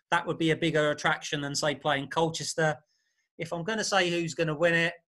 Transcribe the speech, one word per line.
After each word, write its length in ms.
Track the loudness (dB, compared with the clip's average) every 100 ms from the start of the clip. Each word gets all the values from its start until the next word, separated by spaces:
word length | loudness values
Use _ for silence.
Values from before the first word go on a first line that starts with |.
| -2
that 160 | 0 0
would 120 | 0
be 120 | 2
a 60 | 2
bigger 340 | 2 2 2
attraction 500 | 2 0 -2 -4 -6
than, 140 | -4
say, 200 | -2 -2 -2
playing 320 | -2 -2 -2
Colchester. 680 | 0 0 -2 -6 0 0 0 _ _ _ _ _ -12
If 140 | -8
I'm 100 | -6
gonna 220 | -4 -4
say 260 | 0 2 2
who's 240 | 0 -2
gonna 220 | -2 -2 2
win 180 | 4
it 200 | 4 2 -2